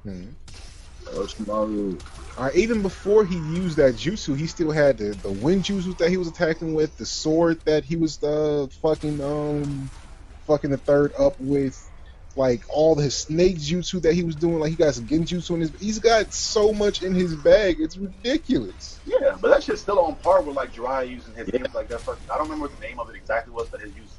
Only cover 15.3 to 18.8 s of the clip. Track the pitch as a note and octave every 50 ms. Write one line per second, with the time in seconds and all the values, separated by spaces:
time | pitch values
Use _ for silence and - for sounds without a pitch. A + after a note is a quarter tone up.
15.3 | F3 F3+ D#3+ - F3 E3 E3 D#3 D3+ - F#3+ G#3+ A3 A3 - A#3 A3+ A3 G3 -
16.3 | - - - - - A3 G#3 G#3+ G#3+ G#3 G#3 G#3 G3 - F#3 F#3+ F#3+ F3+ F#3 F3
17.3 | D#3+ D3+ C#3+ E3+ F3+ G#3 G#3+ F#3+ E3 D#3 D#3 D#3 - F#3 G3 F#3 - - - A#3+
18.3 | C#4 D#4+ - - - D3+ A2 - - -